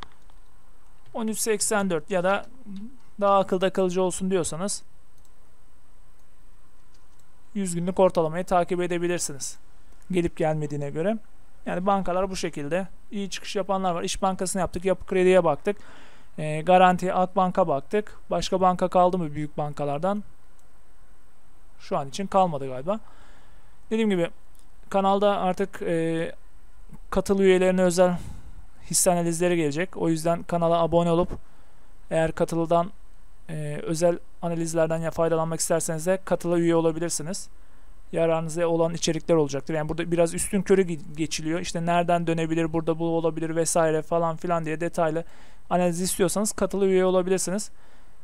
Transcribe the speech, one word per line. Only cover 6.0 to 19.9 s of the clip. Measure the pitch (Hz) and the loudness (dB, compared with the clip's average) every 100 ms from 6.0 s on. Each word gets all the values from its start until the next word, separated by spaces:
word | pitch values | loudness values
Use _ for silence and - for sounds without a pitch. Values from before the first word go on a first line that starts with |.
| - - - - - - - - - - - - - - - | -10 -10 -10 -10 -10 -10 -10 -10 -10 -10 -10 -10 -10 -10 -8
yüz | 208 190 | -4 -2
günlük | 170 175 185 | -2 0 4
ortalamayı | 185 180 160 165 | 4 4 0 0
takip | 185 180 170 175 | 0 2 2 0
edebilirsiniz. | 175 175 175 175 - 147 - - - - - - - | 0 0 0 0 -4 -6 -8 -8 -10 -10 -10 -10 -4
Gelip | 180 170 - | 0 0 0
gelmediğine | 156 156 147 143 143 | 0 2 -2 -4 -4
göre. | 143 185 220 - - - - - | -2 0 -2 -4 -10 -10 -8 -4
Yani | 180 190 | -2 2
bankalar | 196 185 180 190 | 2 2 0 0
bu | 185 | -2
şekilde. | 175 156 143 175 185 - - | -4 -4 -2 -2 -2 -8 -8
İyi | 202 196 | -6 -4
çıkış | - - 196 | -6 -6 -4
yapanlar | 190 190 185 | -2 0 0
var. | 170 | 0
İş | 190 - | -2 0
Bankası'na | 190 185 185 190 | 0 0 -2 0
yaptık. | 165 180 | -2 0
Yapı | 185 185 - | 0 0 0
Kredi'ye | 185 180 185 | 4 6 8
baktık. | 165 143 208 202 - - - - - - | 6 2 0 -4 -6 -10 -12 -10 -10 -6
Ee, | 156 156 | -4 -2
Garanti, | 160 180 185 180 180 | 6 8 8 6 2
Akbank'a | 185 185 202 185 185 170 | 2 2 2 2 4 2
baktık. | 139 - 208 214 - - | 0 0 -2 -2 -6 -4
Başka | 175 - 185 | -2 0 4
banka | 185 180 180 | 4 4 4
kaldı | 185 180 180 | 6 6 4
mı | 156 | -2
büyük | 151 151 - | -4 -4 -4
bankalardan? | 147 147 143 | -4 -2 -2